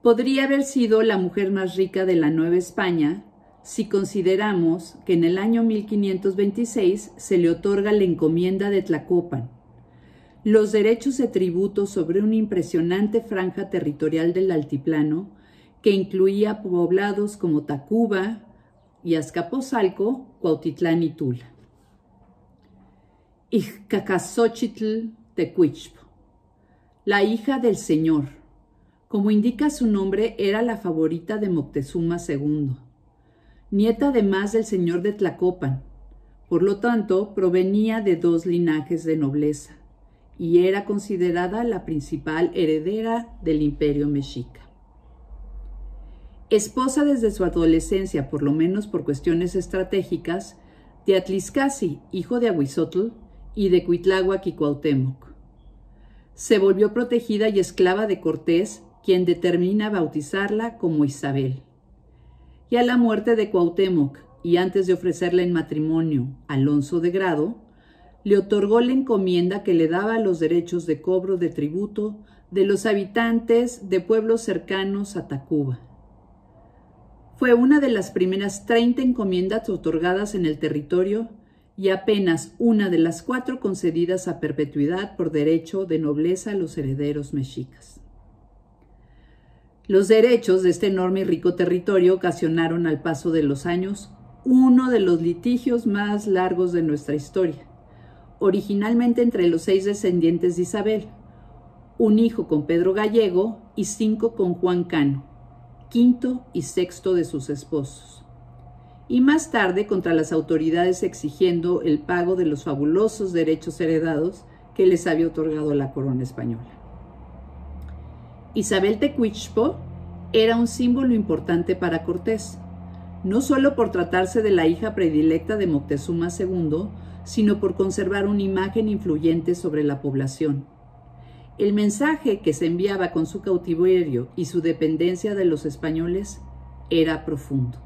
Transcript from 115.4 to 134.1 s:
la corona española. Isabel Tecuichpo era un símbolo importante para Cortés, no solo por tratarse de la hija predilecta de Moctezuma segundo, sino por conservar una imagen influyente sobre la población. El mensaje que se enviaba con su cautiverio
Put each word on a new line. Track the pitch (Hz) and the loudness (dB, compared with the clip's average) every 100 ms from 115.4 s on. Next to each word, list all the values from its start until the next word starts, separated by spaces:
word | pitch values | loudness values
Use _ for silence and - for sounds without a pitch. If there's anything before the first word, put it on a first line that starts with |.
| 156 151 151 | -4 -2 -2
la | 143 135 | -2 -2
corona | 139 135 127 | -4 -4 -4
española. | 127 - 120 117 120 - - - - - - - - - - - - - - - - - - - | -4 -6 -8 -8 -10 -20 -20 -20 -20 -20 -20 -20 -20 -18 -16 -16 -16 -16 -18 -20 -20 -20 -8 -4
Isabel | - 196 196 214 | 0 2 2 2
Tecuichpo | 285 - 220 208 - - 269 392 - - - - - | 0 0 -2 -2 -6 0 0 -2 -14 -16 -16 -16 -2
era | 226 226 233 | 2 4 2
un | 233 | 0
símbolo | - 247 247 262 226 | 0 0 2 2 0
importante | 202 156 - 170 170 185 | 0 -2 0 -2 0 -2
para | 180 165 | 0 -2
Cortés, | - 180 - 220 - - - - - - - - | -4 -4 -2 -4 -6 -14 -16 -16 -18 -18 -18 -8
no | 185 208 | -2 0
solo | 277 269 277 277 | 2 4 4 2
por | 214 | 0
tratarse | 185 175 185 180 240 | 0 0 0 0 0
de | 214 | 2
la | 185 160 | 4 4
hija | 175 220 | 2 -2
predilecta | 208 175 151 160 160 - 214 | 0 0 2 2 2 -2 -2
de | 185 | 0
Moctezuma | 147 - 143 135 170 170 | -2 -2 -6 -4 -4 -4
segundo, | 175 185 185 160 156 208 - - - | -4 -4 -2 -2 -2 -4 -12 -16 -18
sino | - - 208 208 | -8 0 2 2
por | 190 | 0
conservar | 180 190 185 185 202 196 | 0 -2 0 -2 -2 0
una | 202 | 0
imagen | 196 190 196 226 214 | 0 -2 -2 -2 -2
influyente | 202 180 151 165 165 170 175 | -2 -2 0 2 0 0 -2
sobre | 180 151 | -2 0
la | 147 139 | 0 -2
población. | 143 131 135 - 156 139 - - - - - - - - - - | -2 -2 -4 -2 -2 -2 -6 -20 -20 -20 -20 -20 -20 -20 -20 -2
El | 202 | 0
mensaje | 202 208 202 294 311 262 202 | 2 0 2 0 0 0 0
que | - | 0
se | 147 170 | 0 -2
enviaba | 175 202 196 175 | 0 -2 -2 -2
con | 165 160 | -2 -4
su | 196 | -4
cautiverio | - 180 180 165 185 185 165 | -2 -4 -2 0 2 2 2